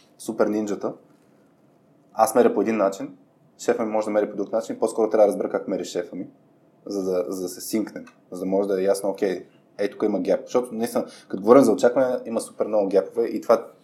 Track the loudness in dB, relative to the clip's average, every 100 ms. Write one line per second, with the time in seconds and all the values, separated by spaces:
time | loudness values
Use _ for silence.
0 | _ _ -10 0 0 0 -2 -4 -6 -10
1 | _ _ _ _ _ _ _ _ _ _
2 | _ 0 2 4 4 4 0 2 0 0
3 | -10 -14 _ _ _ _ -4 -2 -2 -2
4 | 0 0 -2 -4 -4 -4 -6 -4 -4 0
5 | 0 4 4 4 -4 -4 -4 -6 -6 -8
6 | -8 -10 -14 -16 _ _ _ _ -8 -4
7 | -2 -2 -2 -6 -8 -10 -6 -4 -4 -8
8 | -18 _ _ -8 -2 0 0 0 0 0
9 | -2 -2 -2 -2 -8 _ _ -6 -6 -2
10 | -2 0 0 0 0 -2 -2 -4 -4 -4
11 | -4 -10 -12 -4 8 8 8 6 4 4
12 | 0 -2 -4 -6 -8 -6 -2 0 2 2
13 | 2 -2 -2 -4 2 0 0 -18